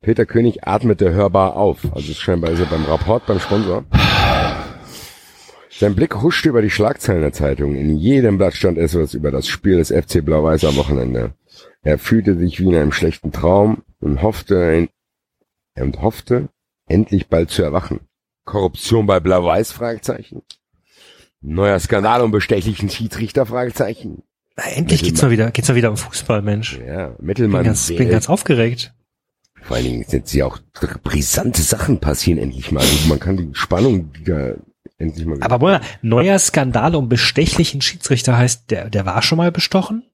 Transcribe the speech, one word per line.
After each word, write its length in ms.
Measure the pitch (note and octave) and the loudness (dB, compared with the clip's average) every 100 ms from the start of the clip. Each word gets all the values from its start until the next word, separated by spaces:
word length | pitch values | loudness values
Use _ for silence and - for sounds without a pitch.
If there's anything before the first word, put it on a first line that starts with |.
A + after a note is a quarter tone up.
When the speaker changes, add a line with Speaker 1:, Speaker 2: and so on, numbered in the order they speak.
Speaker 1:
Peter 220 | G#2 A2+ | 0 0
König 420 | G#2+ A#2 A#2 - - | 2 2 2 0 -2
atmete 460 | G2+ A#2+ G2 F#2+ | 0 2 2 2
hörbar 440 | F2 G2+ F#2 F#2+ - | 2 2 4 2 2
auf, 380 | G2+ D#2 - | 0 0 -6
also 200 | D2 D2 | -8 -8
scheinbar 380 | D2+ - F2+ E2 | -6 -2 0 0
ist 80 | E2 | 0
er 60 | F2 | 0
beim 200 | E2 D2+ | -2 0
Rapport 400 | D#2+ D#2+ A#2 - | -2 0 -2 0
beim 120 | G2+ | -2
Sponsor. 460 | - G2+ G2+ F2+ - - - - - - - - - - - - - - - - - - - | 0 0 0 -4 0 2 2 2 0 0 -2 -6 -12 -16 -20 -20 -20 -20 -20 -20 -20 -20 -20
Sein 240 | - G#2 | -2 0
Blick 280 | G2 - G#2 | 2 0 0
huschte 260 | C#3 F3 E3 | 0 2 2
über 140 | A#2+ | 2
die 80 | G#2 | 0
Schlagzeilen 500 | - G#2 C#3+ - F#2 | 2 0 0 -2 0
der 140 | D2+ | 0
Zeitung. 420 | - D2 C2+ C#2+ C#2 | 0 -2 0 -2 -2
In 200 | D2 D#2 | 0 0
jedem 420 | F2 C#3 A#2 G2 | 2 4 4 4
Blatt 160 | F#2+ | 0
stand 240 | - G2 E2 | 2 0 2
etwas 340 | E2 E2+ D2+ | 0 0 -2
über 180 | - D2 | -2 -2
das 160 | C2+ C#2+ | -2 -4
Spiel 300 | - G2 F#2 | -2 2 4
des 140 | D#2+ | 4
F 160 | D#2+ - | 0 0
C 160 | F2+ | -2
Blau-Weiß 420 | D2 D#2 D#2 D#2+ | 2 2 2 2
am 120 | D#2 C#2 | 2 0
Wochenende. 580 | C2+ C#2+ B1 B1 A#1 - _ - - _ | 0 0 0 -2 -4 -8 _ -20 -20 _
Er 160 | - D2+ | -2 -2
fühlte 380 | - A2+ G2+ F2+ | 2 2 2 2
sich 240 | F2 - | 0 0
wie 80 | F#2 | 2
in 80 | E2+ | 4
einem 160 | D2+ | 2
schlechten 380 | - E2 D#2+ D#2 | 2 -2 -2 -8
Traum 520 | - E2 F#2+ G#2+ A2 - _ | -2 2 4 4 0 -6 _
und 220 | D2 C#2 | -2 0
hoffte, 400 | F#2+ A2 - F#2+ | 0 -2 -2 0
en-, 260 | F2 D#2+ E2+ _ _ _ _ _ _ _ _ - | 2 2 0 _ _ _ _ _ _ _ _ -6
und 260 | C2 - | -6 -2
hoffte, 460 | F#2 - - B2 C#3+ _ _ _ _ | -4 -4 -2 -2 -2 _ _ _ _
endlich 400 | F2+ G#2+ G2 - | 0 2 0 0
bald 220 | E2+ E2+ | 0 0
zu 120 | - | 0
erwachen. 380 | E2 D#2 - - - _ _ _ | -2 -2 -4 -10 -10 _ _ _
Korruption 640 | - G2+ F#2 - - A2+ G#2 | -8 -2 -2 -4 0 0 4
bei 140 | F#2+ | 2
Blau-Weiß? 520 | E2 F2+ F2 E2+ A2+ | 4 2 2 0 -2
Fragezeichen. 680 | - A#2+ A2+ - B2+ G#2+ B2+ - - _ _ _ _ - _ _ _ | -6 -8 -8 -8 -8 -10 -18 -20 -20 _ _ _ _ -20 _ _ _
Neuer 380 | D2 E2 G2+ G2 | -8 0 2 2
Skandal 440 | E2 G#2+ G2+ B2 | 2 0 2 2
um 80 | A#2+ | 4
bestechlichen 600 | G#2+ - G#2+ F#2+ G#2 G2+ | 2 2 0 0 -4 -4
Schiedsrichter? 560 | - A2 - G#2+ - A#2+ | -4 -8 -6 -4 -2 -2
Fragezeichen. 760 | B2 B2 - G#2+ A2+ G2+ F2 - _ _ - | -2 -6 -4 -6 -6 -12 -16 -20 _ _ -12
Speaker 2:
Na, 80 | |
endlich 380 | - - E3+ D#3+ | -8 -6 0 0
geht's 200 | E3 D#3 | 2 2
Speaker 1:
Mittelmann. 60 | D3 | 2
Speaker 2:
mal 40 | |
wieder, 180 | A2+ A2 | 4 2
geht's 160 | - - | 0 0
mal 80 | B2 | 2
wieder 140 | A#2 | 2
um 60 | G#2+ | -2
Fußball, 440 | - - - A2 | -8 -12 -2 -2
Mensch. 380 | G2+ G#2 A2+ - | 0 -2 -4 -10
Speaker 1:
Ja, 300 | B1 D#2 E2 - | -10 -8 -8 -10
Mittelmann 420 | D2+ G2+ A2+ F#2+ | -6 0 2 2
Speaker 2:
Bin 60 | - | 2
ganz, 180 | - - | 0 -2
bin 120 | E3+ | -2
Speaker 1:
wählt. 120 | B2 | 2
Speaker 2:
ganz 180 | A2 - | 2 2
aufgeregt. 680 | F#3+ - C3 A2+ A#2+ - _ _ _ _ _ _ _ | -2 0 0 0 -2 -10 _ _ _ _ _ _ _
Speaker 1:
Vor 140 | - A#1+ | -6 -4
allen 80 | |
Dingen 200 | B1 A#1+ | -2 -4
sind 220 | A1+ B1+ A#1+ | -4 -4 -2
sie 160 | C#2+ | -2
auch 160 | C2 - _ - D#2 - | -2 -4 _ -10 -8 -8
brisante 600 | - D2 D2 - B2 A#2+ | -6 -4 -2 -2 -2 -2
Sachen 380 | D#2 A2 - A2+ | 0 -2 0 0
passieren 380 | D2 C#2+ - D#2+ | 0 0 0 0
endlich 340 | C2 B1+ - | -2 -8 -4
mal. 80 | C#2+ | 0
Also 280 | C2+ D2 D#2 | 2 2 2
man 120 | D2 | 2
kann 160 | E2+ F#2+ | 0 -4
die 140 | E2 | -4
Spannung 580 | C#2 - F2+ B2+ G#2 D#2 | -6 -2 2 4 2 -2
wieder 420 | C#2+ D#2 D#2+ C2+ G1+ - _ - _ | -10 -4 -4 -4 -8 -14 _ -20 _
endlich 280 | D#2+ D#2 D#2+ | -8 -6 -6
mal 120 | D2 | -4
Speaker 2:
Aber 160 | - B2 | -2 2
Bruder, 220 | D#3+ F#3+ - - | 2 2 -2 -8
neuer 360 | A#2 A#2 F3 G3 | 0 2 4 2
Skandal 560 | - - C3+ A#2+ C3 | 2 0 0 2 2
um 140 | E3 B2 | 0 0
bestechlichen 760 | A#2+ - - D#3+ - E3 C#3 | 2 2 2 0 2 0 0
Schiedsrichter 540 | - F3 - B2+ - A#2+ | -4 -6 -2 0 2 2
heißt, 340 | B2 - _ | 2 0 _
der, 200 | - G#2+ | -6 -2
der 160 | G#2 F#2+ | -4 -2
war 160 | F2+ | 0
schon 160 | - D#3+ | 0 2
mal 140 | F3 | 0
bestochen? 500 | E3+ - F#3+ F#3 A3 - | 0 0 0 0 -6 -8